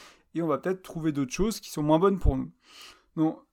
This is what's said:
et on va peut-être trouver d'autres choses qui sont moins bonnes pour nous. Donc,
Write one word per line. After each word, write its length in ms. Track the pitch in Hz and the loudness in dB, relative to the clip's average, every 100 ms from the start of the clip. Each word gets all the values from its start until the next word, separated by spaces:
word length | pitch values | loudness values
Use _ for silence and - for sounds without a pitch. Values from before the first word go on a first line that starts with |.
| - _ _ | -20 _ _
et 80 | 160 | -4
on 40 | 165 | -2
va 120 | 139 | -2
peut-être 240 | 180 185 | -2 -6
trouver 300 | - 165 160 | -8 -4 -4
d'autres 200 | 143 127 | -2 -4
choses 280 | - 214 - | 0 -2 -2
qui 100 | - | -10
sont 120 | - | -4
moins 160 | 151 160 | 2 4
bonnes 200 | 196 190 | 4 4
pour 180 | - 131 | 2 2
nous. 140 | 131 _ _ - - - _ 165 | -4 _ _ -20 -20 -20 _ -2
Donc, 220 | 160 - _ | -2 -2 _